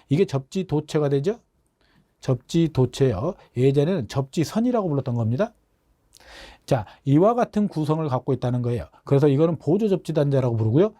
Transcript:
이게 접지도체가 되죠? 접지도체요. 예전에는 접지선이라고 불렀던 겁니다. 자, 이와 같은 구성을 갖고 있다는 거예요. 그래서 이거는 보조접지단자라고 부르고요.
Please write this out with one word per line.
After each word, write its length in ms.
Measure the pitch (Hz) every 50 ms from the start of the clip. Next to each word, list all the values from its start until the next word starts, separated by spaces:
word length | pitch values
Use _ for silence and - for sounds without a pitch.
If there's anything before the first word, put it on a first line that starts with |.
| _
이게 180 | - 135 165 196
접지도체가 840 | - - 135 135 - - 190 180 - 147 151 151 - - 156 147 143
되죠? 300 | 143 139 139 190 233 240 _ _ _ _ _ _ _ _ _ _ _ _ _ _ _ _
접지도체요. 1120 | - - 131 123 - - - 170 165 156 - 131 127 123 - - 139 131 101 90 120 180 - - - _ -
예전에는 520 | 120 127 139 135 147 143 165 196 165 113
접지선이라고 840 | - - 139 139 - - 170 147 - - 214 233 254 247 226 196 170
불렀던 260 | 143 135 127 127 120
겁니다. 380 | 120 113 110 120 135 214 233 - _ _ _ _ _ _ _ _ _ _ _ _ - - - - - - - - _ _ -
자, 160 | 147 117 98 - - - -
이와 300 | 135 139 156 185 220 240
같은 340 | 240 220 - - 214 208
구성을 400 | 190 - 156 156 143 156 160 160
갖고 240 | 147 131 123 - -
있다는 300 | 131 120 - 123 123 123
거예요. 240 | 120 120 120 107 - - _ _ _
그래서 240 | - 139 139 156
이거는 300 | 151 135 139 160 175 165
보조접지단자라고 960 | - - - - - 226 208 190 185 - - 156 160 143 143 135 131 127 127 117
부르고요. 380 | 110 110 110 113 151 196 220 -